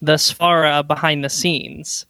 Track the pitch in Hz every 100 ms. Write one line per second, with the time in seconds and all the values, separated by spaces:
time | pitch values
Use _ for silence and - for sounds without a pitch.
0 | 151 151 - - 170 170 156 147 147 147
1 | 165 147 139 - 180 147 - 143 160 -
2 | -